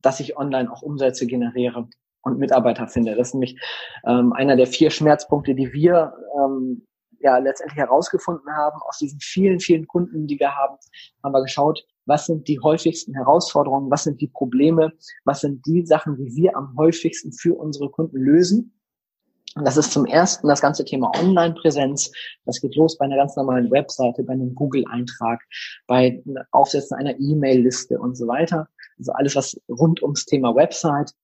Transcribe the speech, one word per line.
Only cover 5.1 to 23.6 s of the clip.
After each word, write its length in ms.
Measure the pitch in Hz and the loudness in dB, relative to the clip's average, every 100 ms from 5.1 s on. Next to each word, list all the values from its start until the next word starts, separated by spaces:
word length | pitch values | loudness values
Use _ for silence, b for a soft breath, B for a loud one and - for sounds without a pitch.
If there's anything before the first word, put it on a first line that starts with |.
| 147 - 147 143 | 4 2 -2 0
die 180 | 135 127 | -2 -2
wir, 400 | 135 170 175 156 - - 143 | 2 4 4 2 -8 -8 -2
ähm, 480 | 139 135 127 123 _ _ _ _ | 0 0 -4 -8 _ _ _ _
ja, 160 | 139 127 | 4 4
letztendlich 400 | 135 - 156 147 | 2 -4 -10 -4
herausgefunden 720 | 123 139 180 185 - 170 143 | 2 2 2 -4 -4 -6 -6
haben. 240 | 151 151 151 - | -2 -2 -4 -14
Aus 100 | - | -8
diesen 220 | 143 143 | -8 -8
vielen, 400 | - 185 190 180 | -6 2 2 2
vielen 280 | - 165 160 | 2 2 2
Kunden, 380 | 180 175 160 | -2 -2 -4
die 140 | 147 143 | -4 -2
wir 160 | 139 | -2
haben, 220 | 139 139 - _ B B _ | 0 -4 -4 _ B B _
haben 120 | 139 | -2
wir 80 | 135 | 0
geschaut, 440 | 135 - 147 156 _ _ | 0 0 0 0 _ _
was 200 | - 143 | 0 0
sind 220 | - 160 - | 0 -4 -2
die 140 | 143 | 0
häufigsten 520 | 156 160 165 165 - | 0 2 0 -2 -10
Herausforderungen, 760 | 135 127 165 - 147 139 139 139 | -2 2 2 2 0 0 -2 0
was 140 | 143 | -2
sind 160 | 156 135 | -2 -4
die 80 | 143 | -8
Probleme, 640 | - 127 127 151 160 156 - B B | -4 -2 2 4 4 0 -2 B B
was 160 | - 143 | -2 -2
sind 240 | 147 135 | -4 -6
die 200 | 143 170 | 0 0
Sachen, 300 | 170 156 156 | 2 0 0
die 180 | 131 131 | -6 -6
wir 220 | 127 180 | 0 0
am 220 | 143 135 123 | 0 -8 2
häufigsten 560 | 160 165 160 - 156 | 2 2 -6 -6 -16
für 220 | - 170 | -4 -2
unsere 340 | - 151 143 139 | -2 -6 -8 -8
Kunden 260 | - 160 | -4 -4
lösen. 640 | 135 131 160 180 214 - _ _ _ _ _ _ _ - | 0 4 4 4 2 0 _ _ _ _ _ _ _ -16
Und 140 | - 135 | -2 0
das 80 | |
ist 160 | 135 147 | 2 0
zum 140 | 147 | 0
ersten 420 | 127 147 180 - 147 | 2 4 2 0 2
das 140 | 139 | 2
ganze 240 | 143 143 | 2 0
Thema 260 | - 139 113 - | -4 -2 -2 0
Online-Präsenz. 880 | 180 180 170 165 160 143 135 147 - B B B | 2 4 2 2 0 2 -2 -2 -8 B B B
Das 160 | - 123 | -10 -6
geht 160 | 131 143 | -4 2
los 200 | 160 - | 2 2
bei 60 | |
einer 140 | 139 139 | 0 2
ganz 180 | 143 | 0
normalen 340 | 143 135 127 | 0 0 0